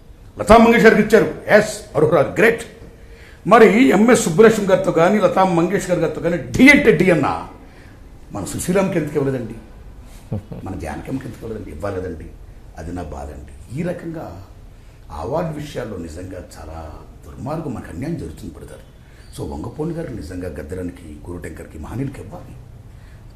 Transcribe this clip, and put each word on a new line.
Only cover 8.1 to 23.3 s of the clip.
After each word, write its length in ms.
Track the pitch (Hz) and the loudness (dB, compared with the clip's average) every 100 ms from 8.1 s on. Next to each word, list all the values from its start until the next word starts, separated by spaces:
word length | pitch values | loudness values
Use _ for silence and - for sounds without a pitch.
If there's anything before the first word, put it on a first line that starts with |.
| - - | -20 -16
మన 120 | - | -12
సుశీలమ్మకి 540 | - - - 196 190 175 | -10 -8 -2 0 0 -2
ఎందుకు 200 | 151 151 | -4 -2
ఇవ్వలేదండి? 360 | 135 131 113 - - - - - - - - 104 - - | -2 -4 -8 -14 -18 -20 -20 -20 -20 -20 -10 -10 -10 -14
మన 140 | 95 92 | -12 -10
జానకమ్మకి 460 | 76 76 82 87 - | -10 -12 -10 -10 -10
ఎందుకు 200 | - 113 | -14 -12
ఇవ్వలేదండి? 240 | 107 92 | -12 -12
ఇవ్వలేదండి. 540 | - 101 92 90 80 82 - - - - - | -10 -8 -8 -8 -12 -14 -18 -20 -20 -20 -16
అది 140 | 82 | -12
నా 100 | 90 | -12
బాధ 240 | 80 71 73 | -12 -12 -14
అండి. 480 | 67 69 - - 127 | -16 -18 -20 -14 -8
ఈ 20 | |
రకంగా 600 | 180 - 170 160 101 87 - - - - - - - | -8 -8 -10 -12 -14 -16 -20 -20 -20 -20 -20 -20 -18
అవార్డు 400 | 73 92 156 165 | -12 -8 -6 -6
విషయాల్లో 460 | 151 147 135 113 92 | -8 -10 -10 -10 -12
నిజంగా 420 | 82 82 92 90 | -12 -14 -14 -14
చాలా 520 | 82 82 78 80 78 - - - - | -16 -18 -16 -14 -16 -16 -20 -20 -20
దుర్మార్గం, 480 | 67 113 160 151 | -14 -10 -8 -8
మనకు 120 | 101 - | -10 -12
అన్యాయం 240 | 82 143 165 | -10 -8 -8
జరుగుతుంది, 360 | 80 76 - | -10 -14 -16
పడతారు. 360 | 76 - - - - - - - - | -16 -18 -20 -20 -20 -20 -20 -20 -14
So, 160 | - | -12
వంగపోండి 420 | - 113 - 160 | -10 -12 -8 -8
గారు 160 | 165 147 | -8 -10
నిజంగా 380 | 107 - 90 90 | -12 -12 -12 -12
గద్దరానికి, 680 | 87 - 92 87 - 80 73 - | -12 -12 -10 -10 -12 -18 -18 -14
గోరుటెంకర్కి, 480 | 87 82 78 78 78 | -14 -14 -14 -16 -16
మహనీయులకి 420 | 76 110 135 - | -12 -8 -8 -10
ఇవ్వాలి. 360 | 90 180 - - - - - - - - - | -16 -18 -18 -20 -20 -20 -20 -20 -20 -20 -20